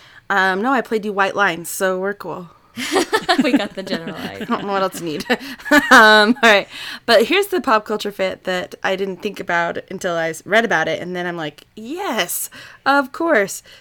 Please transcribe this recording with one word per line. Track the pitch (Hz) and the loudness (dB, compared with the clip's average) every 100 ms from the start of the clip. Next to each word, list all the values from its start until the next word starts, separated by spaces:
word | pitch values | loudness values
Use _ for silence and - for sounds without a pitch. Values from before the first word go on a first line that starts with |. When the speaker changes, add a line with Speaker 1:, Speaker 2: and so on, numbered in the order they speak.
| - - - | -20 -16 -2
Speaker 1:
Um, | 196 190 185 | 0 2 0
no, | 240 | 0
I | 262 | -2
played | - 220 | -2 -4
you | 214 | -4
White | 196 196 - | -2 -2 0
Lines, | 196 165 165 | 0 -2 -8
so | - 190 185 | -4 -2 -2
we're | 196 | -4
cool. | 202 175 165 170 _ _ - | -8 -10 -12 -14 _ _ -12
Speaker 2:
<laughs> | 262 359 - 440 - 349 | -4 -2 0 -2 0 0
We | 277 247 | 2 0
got | 202 - | -2 -8
the | |
general | 190 170 165 165 | -8 -8 -8 -12
Speaker 1:
<laughs> | |
I | - 101 | -12 -10
Speaker 2:
idea. | - | -6
Speaker 1:
don't | 220 196 | -6 -2
know | |
what | 196 | -2
else | 190 175 | -2 -4
you | 165 | -8
need. | 151 - | -6 -4
<laughs> | 240 277 254 - 294 - | -4 -6 -14 2 2 8
Um, | 254 214 214 208 - | 10 10 8 6 4
all | 233 | 4
right. | 202 - - - - - | 4 2 -10 -14 -6 2
But | 214 226 | 4 4
here's | 370 392 | 2 0
the | 359 | -2
pop | 254 220 220 | 2 0 0
culture | 208 208 | -6 -6
fit | 196 190 185 - | -4 -4 -4 -6
that | 180 180 - | -6 -6 -6
I | 185 190 | -4 -2
didn't | 196 180 | -4 -6
think | 208 190 | -8 -8
about | 190 170 170 170 - | -4 -2 -2 -6 -10
until | 185 185 165 | -8 -4 -4
I | 165 | -4
s-, | 156 - | -6 0
read | 214 226 | 0 2
about | 170 160 | 0 -2
it. | 151 | -4
And | 175 180 | -6 -8
then | 175 | -6
I'm | 170 | -8
like, | 151 - - - | -10 -12 -20 -18
"Yes, | 226 349 392 220 - - - - - - 269 | -12 -8 -4 -4 -4 -6 -10 -14 -20 -6 0
of | 277 269 | 0 0
course." | - 339 247 196 - - - | -4 0 2 0 -6 -16 -20